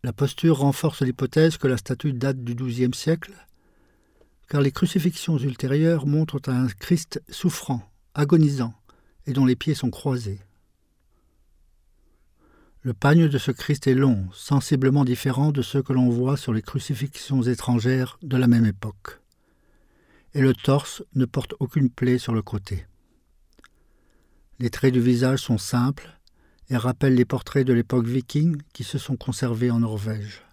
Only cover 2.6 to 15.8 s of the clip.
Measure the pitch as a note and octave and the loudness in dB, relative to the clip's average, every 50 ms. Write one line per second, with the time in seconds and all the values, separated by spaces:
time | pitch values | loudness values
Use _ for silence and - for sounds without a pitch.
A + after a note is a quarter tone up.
2.6 | C3 B2+ A#2 B2 B2+ B2 B2 - - D#3+ E3 E3 - - - - - _ _ _ | -4 -6 -2 0 0 -2 -2 -2 -2 -2 -2 -2 -4 -16 -18 -20 -20 _ _ _
3.6 | _ _ _ _ _ _ _ _ _ _ _ _ _ _ _ _ _ _ - C#3+ | _ _ _ _ _ _ _ _ _ _ _ _ _ _ _ _ _ _ 0 0
4.6 | C#3 C#3 - - - - - F#3+ D3+ F3+ - - - - D#3+ C#3 B2+ C#3 B2 - | 0 0 2 0 -2 0 0 0 0 0 -2 -2 -4 -2 -2 0 0 -2 -4 -4
5.6 | - B2+ C#3 D3 D#3+ E3 E3+ D#3 C3+ D3 C#3+ D#3 D#3 D#3 - C#3 - C#3 B2+ B2 | -4 -2 0 2 2 2 2 2 0 0 0 0 0 -2 -4 -6 -4 -2 0 0
6.6 | C3 B2 G2 - - - F3 D#3+ - _ - - _ - - - - F3+ - - | 0 -2 -4 -8 -2 -2 -2 -2 -2 _ -12 -14 _ -12 -12 -2 -2 -2 -2 -2
7.6 | - - C3+ A#2+ - _ _ _ _ _ _ D3 D3 C#3+ F3 D#3+ D#3 C#3+ C#3 C3 | -6 -6 -6 -6 -6 _ _ _ _ _ _ -2 2 4 6 6 6 4 2 -2
8.6 | A#2+ A#2 A2+ _ _ - _ _ _ _ _ _ - D3 B2+ C#3 C3+ B2+ B2+ B2+ | -4 -4 -6 _ _ -20 _ _ _ _ _ _ -8 -4 2 4 4 4 4 2
9.6 | - D#3+ D3 - - B2 - - - D3 B2+ B2 A2+ G2+ G2 G2 - _ _ _ | 0 -4 -2 -2 -2 -4 -6 -4 -4 -4 -4 -4 -6 -8 -10 -10 -14 _ _ _
10.6 | _ _ _ _ _ _ _ _ _ _ _ _ _ _ _ _ _ _ _ _ | _ _ _ _ _ _ _ _ _ _ _ _ _ _ _ _ _ _ _ _
11.6 | _ _ _ _ _ _ _ _ _ _ _ _ _ _ _ _ _ _ _ _ | _ _ _ _ _ _ _ _ _ _ _ _ _ _ _ _ _ _ _ _
12.6 | _ _ _ - - B2+ A#2 - - C#3 D#3 E3+ E3 D3+ C#3+ C3 - - B2 - | _ _ _ -10 -8 -8 -6 0 2 4 6 6 6 4 2 0 -2 -2 -6 -4
13.6 | - - D3 C#3 - C#3 B2+ C3 C#3 C3+ A#2+ G2 F#2+ F#2 - - - - D3 C#3 | -4 -4 -4 0 2 2 2 4 4 4 2 2 -2 -8 -10 -16 -4 0 0 0
14.6 | - - D3+ C3 C3 C3 C3+ C#3+ C#3 B2+ B2 - - C#3 B2 C3+ C#3+ D3+ D3 C#3+ | 2 0 0 2 2 2 4 4 2 2 -2 -2 -2 -2 0 2 0 0 0 -2
15.6 | - - - C#3 | -4 -2 -2 -4